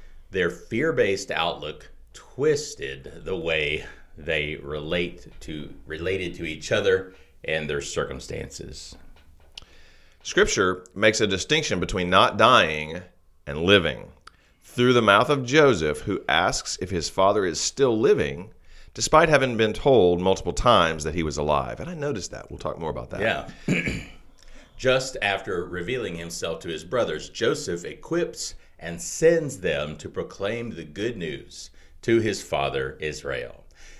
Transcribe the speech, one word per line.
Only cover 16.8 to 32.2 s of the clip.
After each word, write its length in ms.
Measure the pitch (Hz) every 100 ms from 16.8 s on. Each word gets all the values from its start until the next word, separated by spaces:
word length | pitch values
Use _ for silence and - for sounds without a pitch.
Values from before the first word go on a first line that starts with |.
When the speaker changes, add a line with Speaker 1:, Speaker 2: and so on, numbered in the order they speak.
Speaker 2:
if 80 | 92
his 180 | 90 76
father 380 | - 95 104 90
is 120 | 76
still 380 | - - 135 110
living, 520 | 143 175 71 71 - - - - -
despite 340 | - - 156 160
having 280 | 131 131 110
been 160 | 110
told 480 | - 147 123 90 87
multiple 320 | 95 95 90
times 520 | - 123 107 82 80
that 100 | 76
he 80 | 85
was 140 | 78 69
alive. 400 | 76 71 64 58
And 100 | 165
I 60 |
noticed 380 | 170 143 101 -
that. 180 | - -
We'll 80 | 73
talk 200 | 78 -
more 120 | 80
about 200 | - 67
that. 100 | - 107 73 - - -
Speaker 1:
Yeah. 320 | - - - - - - -
<clears throat> 400 | - - - -
Just 400 | 127 131 131 -
after 420 | 101 98 107 90
revealing 520 | 90 90 87 127 101 85
himself 420 | 85 - 87 80
to 80 | 87
his 140 | 80
brothers, 440 | 87 123 92 78 -
Joseph 540 | - 113 - - 85
equips 720 | - - - 170 165 - - - - -
and 220 | 87 85
sends 600 | - - 160 165 143 92
them 360 | 87 73 76 73
to 100 | -
proclaim 640 | 95 85 - 98 117 120
the 140 | 85
good 320 | 76 82 113 120
news 540 | 82 69 - - - - - -
to 180 | - 117